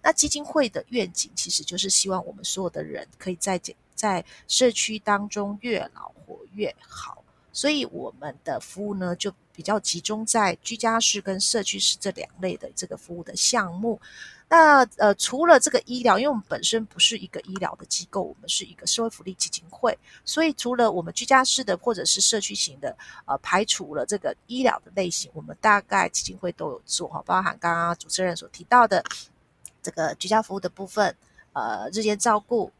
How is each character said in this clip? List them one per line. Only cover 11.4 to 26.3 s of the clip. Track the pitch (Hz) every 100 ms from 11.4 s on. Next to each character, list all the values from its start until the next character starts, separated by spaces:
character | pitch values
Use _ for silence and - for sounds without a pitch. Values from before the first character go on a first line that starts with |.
| - 233
区 | 196 202
式 | - -
这 | 202
两 | 185 - -
类 | 180 180
的 | - -
这 | 185
个 | -
服 | - 175
务 |
的 | 165 180
项 | - 240 190
目。 | 175 226 214 - - - - _
那， | 330 311 285 247 -
呃， | 214 196
除 | - 254 339
了 | 294
这 | -
个 | 226 -
医 | 247
疗， | 240 196
因 | 269
为 |
我 |
们 | 247 -
本 | 151
身 | - 226 220
不 | -
是 | - 226
一 | 180
个 | -
医 | - 190
疗 | 175 -
的 | -
机 | - 180
构， | 202
我 | 165 143
们 | -
是 | - -
一 |
个 | - -
社 | -
会 | 226
福 | -
利 | 170 185
基 | -
金 | - 170
会， | - 240 - - - -
所 | -
以 | 320
除 | - 240 247
了 | 226
我 | 180
们 | 165
居 | - 240
家 | 269
式 | 262 -
的 | 240 180
或 | -
者 | 208
是 | - 185
社 | - 220
区 | -
型 | - - 139
的， | 131 - - - -
呃， | 139
排 | - 180
除 | 214 - 160 151
了 | 131
这 | 202
个 | - - _
医 | 247
疗 | 254 -
的 | -
类 | 196 180
型， | - -
我 | 156
们 | 151 147
大 | 214 202
概 | - 196 175
基 | -
金 | -